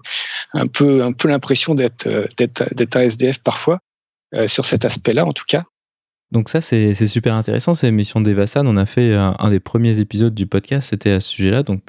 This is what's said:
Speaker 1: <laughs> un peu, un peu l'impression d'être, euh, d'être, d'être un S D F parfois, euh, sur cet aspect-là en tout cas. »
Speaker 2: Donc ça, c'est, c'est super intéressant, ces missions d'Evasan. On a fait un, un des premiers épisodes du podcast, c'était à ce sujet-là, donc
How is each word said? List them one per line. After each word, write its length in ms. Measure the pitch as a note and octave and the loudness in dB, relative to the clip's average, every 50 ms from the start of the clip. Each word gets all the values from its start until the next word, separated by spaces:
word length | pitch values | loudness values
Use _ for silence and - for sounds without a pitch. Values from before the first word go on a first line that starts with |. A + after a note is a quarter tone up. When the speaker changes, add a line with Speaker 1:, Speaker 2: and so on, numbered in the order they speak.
| - - - | -10 -8 -8
Speaker 1:
<laughs> 400 | - - - - - - - - | -8 -8 -8 -10 -12 -10 -6 -4
un 120 | C#3+ C3+ | -4 -2
peu, 380 | C3 - - C#3+ C#3 C3+ C3 B2 | -2 0 2 2 4 4 4 2
un 80 | B2 | 0
peu 160 | A#2+ - - D#3 | 0 0 0 0
l'impression 460 | C#3+ C#3 - - C3 - - D#3+ D3+ | 0 0 0 -2 -2 0 0 0 0
d'être, 320 | C3+ B2 A2+ - - - A2+ | 0 0 -2 -2 -4 -4 -2
euh, 180 | G#2+ G#2 G2+ - - | -2 -2 -4 -4 -2
d'être, 380 | - A#2+ A#2+ - - A#2+ - - | -2 -2 -2 -2 -4 -6 -4 -2
d'être 220 | A#2 A#2 A2+ - | -2 -2 0 2
un 60 | B2+ | 2
S 140 | B2 A#2+ A2 | 2 2 2
D 160 | A#2 B2+ B2+ | 0 0 0
F 60 | C3+ - | -2 -2
parfois, 400 | - B2+ - - - D#3 F3 F#3 - _ _ _ _ _ _ _ _ _ - | -4 -4 -4 -2 -2 -2 -2 -2 -4 _ _ _ _ _ _ _ _ _ -4
euh, 140 | A2+ A2+ G#2 | -2 0 0
sur 160 | - - - | 0 0 0
cet 200 | - C3 A2 - | 0 0 0 0
aspect-là 400 | A#2 A2+ - - B2 A2+ D3 F3 | -2 -4 -2 -2 0 0 0 0
en 80 | D#3+ | -2
tout 120 | C#3 - - | -4 -6 -4
cas. » 160 | - D3 F3 F3 - _ _ _ _ _ _ _ _ _ _ _ _ | -2 -2 -2 -4 -6 _ _ _ _ _ _ _ _ _ _ _ _
Speaker 2:
Donc 160 | - A#2 A2 - | -2 -2 0 0
ça, 140 | - E3 | -2 -4
c'est, 320 | D#3+ - B2 A2 G#2+ G#2 G2+ | 0 0 2 2 4 2 2
c'est 120 | G2+ A2 | 2 0
super 280 | G#2 - A2+ - A#2+ A2 | 0 0 0 0 0 0
intéressant, 400 | A2 A2 A2 A2+ B2 - F3 E3+ | 0 0 -2 -2 -2 0 0 0
ces 160 | - C3+ A#2+ | 2 2 2
missions 320 | A2 G#2 G#2 - - A2 | 2 2 0 0 0 0
d'Evasan. 440 | G#2 G#2 G2 G2+ G2+ G2+ - C#3+ C#3+ | 2 2 2 2 0 0 0 0 2
On 120 | B2 G#2+ G2 | 2 2 2
a 80 | G2 | 2
fait 280 | - - B2 B2 A2+ G#2 | 0 2 2 2 2 2
un, 220 | G2+ G2 F#2+ F#2+ - | 2 2 0 0 0
un 120 | - G#2+ | 2 2
des 100 | G2+ F#2+ | 2 2
premiers 400 | - - - A#2 A#2 A#2 A2 G#2+ | 0 -2 0 0 2 2 2 0
épisodes 340 | G2+ - - G#2 A#2 A#2 A2 | 0 -2 0 0 0 0 0
du 120 | G2+ F#2+ | -2 -4
podcast, 420 | - - G2+ - - C#3 C#3+ C3 - | -2 -2 -2 -2 -2 -4 -4 -4 -4
c'était 220 | G#2 G2+ - G#2 | -6 -2 0 2
à 100 | G2 F#2 | 2 0
ce 80 | - - | 0 -4
sujet-là, 340 | - - F#2+ F#2+ A2 C3+ | -4 -2 0 2 2 2
donc 200 | D3 - G2 G2 - | 0 -2 -4 -6 -8